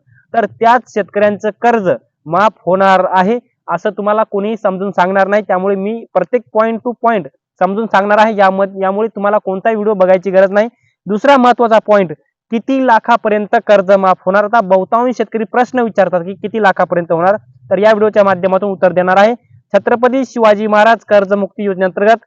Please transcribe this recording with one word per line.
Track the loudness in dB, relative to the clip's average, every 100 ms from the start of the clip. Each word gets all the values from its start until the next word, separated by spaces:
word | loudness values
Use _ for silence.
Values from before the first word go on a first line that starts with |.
| _ _ _
तर | -4 -4
त्याच | 0 2 2 0
शेतकऱ्यांचं | -8 -6 -2 -2 -2 -6 -4
कर्ज | -2 0 0 -4 _ _ -6
माफ | 0 0 -2 -4
होणार | 0 2 2 2
आहे | 0 0 -2 -8 _ -8
असं | -6 -6
तुम्हाला | -6 -4 -2
कोणीही | -2 -4 -6 -4
समजून | -4 -4 -6
सांगणार | -2 -2 0 0
नाही. | 0
त्यामुळे | -2 -4 -2 -4
मी | -4 -8 -6
प्रत्येक | -4 -2 -6 -4 -2
point | -2 -2 -8
to | -4 -2
point | -2 -4 _ _ -4
समजून | -4 -2 -2
सांगणार | 0 2 2
आहे. | 2 2
यामध-, | 0 0 -4 -4
यामुळे | -4 -2 -4
तुम्हाला | -4 -2 -2
कोणताही | -2 -4 -2 -2
व्हिडिओ | -2
बघायची | 0 2 2 2
गरज | 2 2
नाही. | 2 -2 _ _ _ -6
दुसरा | -2 2 4
महत्त्वाचा | 4 2 2 0
पॉइंट, | 2 2 0 -6 _ _ -8
किती | -8 -4 -2 2
लाखापर्यंत | 0 2 -2 0 -4 -2 -2 2
कर्ज | 2 4
माफ | 2 2 0 0
होणार? | 0
आता | 0 0
बहुतांश | 2 0 0 -2 -2 -4
शेतकरी | -6 -6
प्रश्न | -4 -2 -2 -2
विचारतात | -4 0 0 -2
की | -6
किती | -10 -8 0
लाखापर्यंत | 0 0 -2 -2 -2
होणार, | 0 0 -2 _ _ -6
तर | 0
या | 2
व्हिडिओच्या | 2 0 2
माध्यमातून | 0 0 0 -2 -4
उत्तर | -2 0
देणार | 0 0 2
आहे. | 2 0 _ _ _
छत्रपती | -2 0 0 0 0 -4
शिवाजी | 0 2 2 0
महाराज | 2 2 2 2
कर्जमुक्ती | 0 2 -2 -4 -6
योजनेअंतर्गत | -6 -2 -4 0 0 0